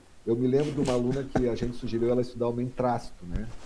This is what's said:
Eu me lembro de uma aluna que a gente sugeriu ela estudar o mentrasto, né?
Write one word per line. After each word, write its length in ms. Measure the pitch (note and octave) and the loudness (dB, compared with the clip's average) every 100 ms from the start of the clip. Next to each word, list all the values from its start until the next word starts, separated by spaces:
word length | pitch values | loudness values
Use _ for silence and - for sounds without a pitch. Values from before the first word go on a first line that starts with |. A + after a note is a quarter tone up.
| - - | -18 -8
Eu 120 | A2 A#2+ | 0 2
me 100 | B2+ | 4
lembro 240 | C3+ D3+ | 4 2
de 100 | C#3+ C3 | 2 2
uma 40 | |
aluna 320 | B2 B2 C3+ | 2 2 0
que 240 | C3 C3 A#2+ | 0 2 2
a 80 | A2+ | 0
gente 200 | A#2+ - | -2 -4
sugeriu 360 | A#2+ A2+ A#2 | -4 0 2
ela 100 | B2 | 2
estudar 260 | B2 A2+ A#2+ | 0 -2 -2
o 40 | |
mentrasto, 720 | A#2+ B2 - B2 A#2+ - - F2 | 0 -4 0 0 0 -4 -12 -6
né? 220 | F2+ G#2+ - | -4 -4 -8